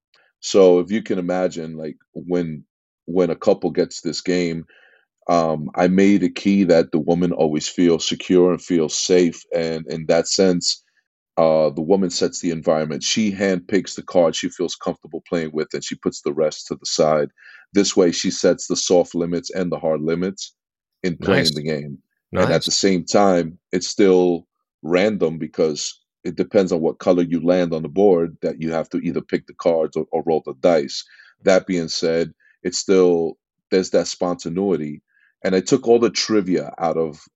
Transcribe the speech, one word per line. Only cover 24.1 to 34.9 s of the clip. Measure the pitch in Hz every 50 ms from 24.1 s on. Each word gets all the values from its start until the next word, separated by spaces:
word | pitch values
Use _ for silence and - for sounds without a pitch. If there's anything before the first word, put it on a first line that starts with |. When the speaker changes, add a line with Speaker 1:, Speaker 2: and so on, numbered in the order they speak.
| 92 90 90 90 87 85 - _ _ _ _ _ _ _ -
Speaker 1:
random | 78 87 90 98 110 110 90 85 80 80 78
because | 80 78 - - 85 78 76 73 - - - _ _ _ _ _ -
it | - 85
depends | - 92 - - 104 95 90
on | 95 82
what | 80 80 - -
color | - 101 90 90 87
you | 80 85 82 78
land | 85 90 92 90 82 80
on | 80
the | 82 76
board | 73 92 101 101 90 85 85 82 78 -
that | - 82 80 80
you | 80 80
have | 82 80 78 -
to | -
either | 85 - 85 73 73
pick | - - - 82 -
the | - -
cards | - - 87 85 80 80 78 -
or, | 80 76 -
or | - 80 73
roll | 82 80 76 -
the | 73 71 65
dice. | - 90 85 78 69 67 - - - _ _ - - _ _ _ -
That | 98 95 92 -
being | - 92 87 82
said, | 78 - - - 82 82 82 82 78 - _ _ _ _ _ -
it's | 92 -
still, | - - - 98 92 92 90 87 85 82 78 - _ _ _ _ _ _ -
there's | 101 95 92 -
that | - 92 85
spontaneity. | - - - 92 90 90 87 - 85 82 92 101 101 90 76 78 76